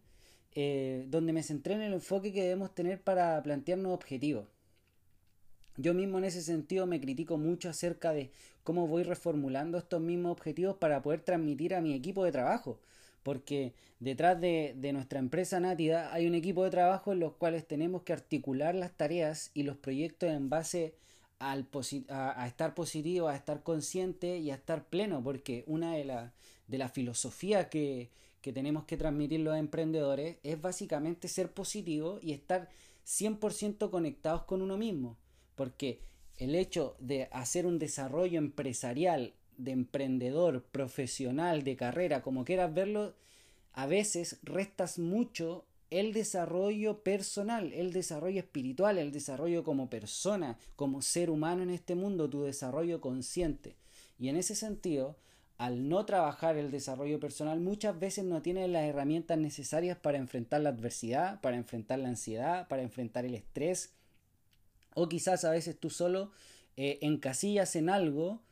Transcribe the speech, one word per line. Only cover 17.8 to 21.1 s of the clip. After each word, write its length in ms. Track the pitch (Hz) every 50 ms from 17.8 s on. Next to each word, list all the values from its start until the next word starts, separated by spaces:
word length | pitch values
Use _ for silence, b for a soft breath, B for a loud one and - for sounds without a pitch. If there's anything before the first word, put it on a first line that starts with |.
| 160 170 185 175 -
que 100 | - 165
articular 640 | 151 - - 160 143 - 135 135 131 147 160 180
las 200 | 190 180 180 -
tareas 580 | - 156 147 170 175 160 151 156 156 - - -
y 80 | 147 143
los 160 | 139 135 -
proyectos 500 | - 135 135 135 156 165 - - 180 170
en 220 | 156 143 139 131
base 460 | 143 160 160 - - 175 165 160 160 b b b